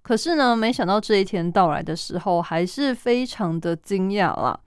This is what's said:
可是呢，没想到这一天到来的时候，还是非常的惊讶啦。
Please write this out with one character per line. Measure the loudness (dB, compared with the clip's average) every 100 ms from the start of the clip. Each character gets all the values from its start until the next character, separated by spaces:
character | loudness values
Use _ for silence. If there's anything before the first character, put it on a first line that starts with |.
可 | 0 -2
是 | 0 2
呢， | 4 4
没 | 0
想 | 0 2
到 | 0
这 | 2 2
一 |
天 | 2 -2 0
到 | 2 2
来 | 2
的 | -4
时 | -6 -6 -6
候， | 0 -2
还 | 0 -2
是 | -2 -2 -2
非 | -2 0 0 0
常 | -4 -2 -2
的 | -2 -4
惊 | -2 -2 0
讶 | 2 0
啦。 | 0 -4 -4